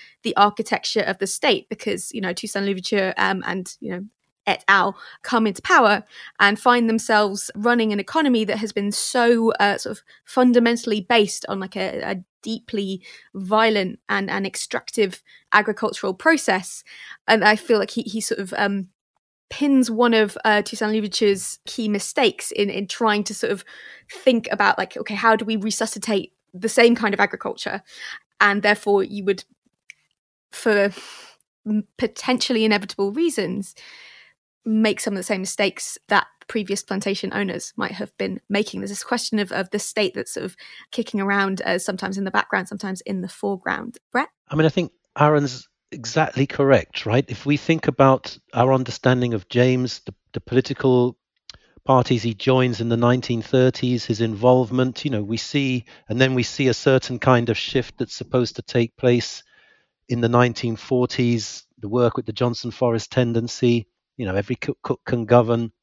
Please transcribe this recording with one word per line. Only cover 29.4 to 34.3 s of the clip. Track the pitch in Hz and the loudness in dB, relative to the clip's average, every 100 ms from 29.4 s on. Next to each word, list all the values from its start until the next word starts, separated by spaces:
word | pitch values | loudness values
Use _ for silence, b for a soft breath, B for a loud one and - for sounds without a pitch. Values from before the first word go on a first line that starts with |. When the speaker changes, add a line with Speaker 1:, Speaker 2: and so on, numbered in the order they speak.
| - _ _ _ - _ _ _ _ _ _ | -8 _ _ _ -20 _ _ _ _ _ _
Speaker 1:
for | - 233 208 202 B B B B B _ _ 214 | -6 0 2 2 B B B B B _ _ -4
m-, | 214 - - | -4 -4 -4
potentially | 240 - - 254 - 233 | -6 -4 -2 -2 0 0
inevitable | 220 208 208 - 196 | 2 0 -2 -4 -4
reasons, | 226 339 247 175 196 196 - B B B B B | 0 -2 0 -4 -6 -8 -16 B B B B B